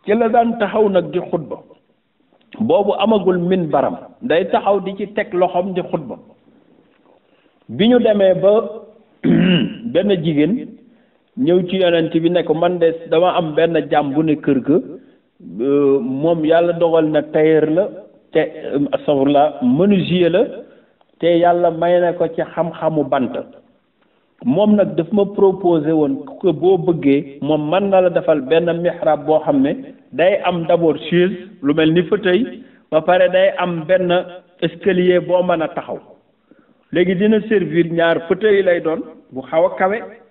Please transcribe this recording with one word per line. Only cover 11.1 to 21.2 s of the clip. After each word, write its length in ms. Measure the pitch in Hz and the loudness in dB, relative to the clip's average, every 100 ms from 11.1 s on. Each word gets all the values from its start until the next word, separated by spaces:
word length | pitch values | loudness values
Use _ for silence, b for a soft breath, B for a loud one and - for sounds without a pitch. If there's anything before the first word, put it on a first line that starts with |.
| b b - | b b -4
ñëw 220 | 139 180 180 | 0 2 0
ci 100 | 190 | 0
yonent 340 | 180 170 160 | 2 2 0
bi 160 | 165 165 | 0 0
ne 140 | 175 | 0
ko, 100 | 170 | -2
"Man 240 | 170 175 180 | 0 0 2
de 140 | 165 165 147 | 0 -2 -2
dama 240 | 160 180 | 2 2
am 200 | 156 160 | 0 -2
benn 200 | 151 170 160 143 | 0 0 0 0
jaam 240 | 151 147 | -2 0
bu 80 | 139 | -2
ne 120 | 160 | 0
kër 240 | 147 - 131 | -2 0 -2
ga, 160 | 117 165 262 - B B B _ 85 92 | 0 0 -2 -18 B B B _ -18 -6
euh, 380 | 135 143 139 139 | -2 2 2 2
moom 460 | 123 135 160 165 | -2 -2 -2 0
yàlla 280 | 156 165 175 | 2 2 2
dogal 320 | 170 170 165 156 | 0 2 2 2
na 120 | 151 | -2
tailleur 420 | 147 160 156 156 151 | -2 0 4 4 2
la, 160 | 160 202 - - _ _ | 0 -2 -8 -20 _ _
te, 80 | 160 | -2
euh, 460 | 151 - - 139 143 | -2 -8 -6 -4 -2
astafurlah, 680 | 139 - 143 135 143 151 143 | -2 0 0 2 4 2 0
menuisier 680 | 127 135 196 196 143 180 170 | 0 2 2 2 0 0 2
la, 140 | 180 269 - - b b b _ | 2 0 -4 -18 b b b _
te 60 | _ | _